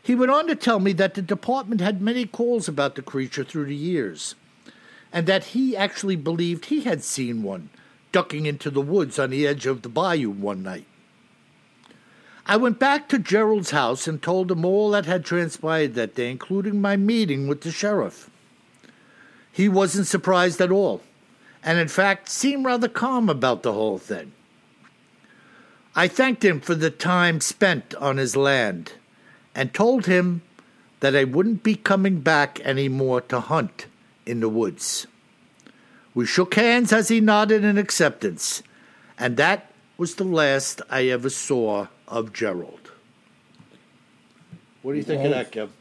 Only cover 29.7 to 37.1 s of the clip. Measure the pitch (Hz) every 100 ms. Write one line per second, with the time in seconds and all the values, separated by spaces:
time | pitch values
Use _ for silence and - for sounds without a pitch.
29.7 | - 226 254 175 185 180 170 _ - _
30.7 | _ _ _ 135 139 135 139 208 214 220
31.7 | 208 - 196 196 175 143 151 143 - 139
32.7 | 135 139 131 131 127 - 127 110 156 123
33.7 | - - _ _ _ - 117 113 110 110
34.7 | - - - - _ _ _ _ _ -
35.7 | _ _ - _ 120 120 - 180 208 233
36.7 | 240 214 220 208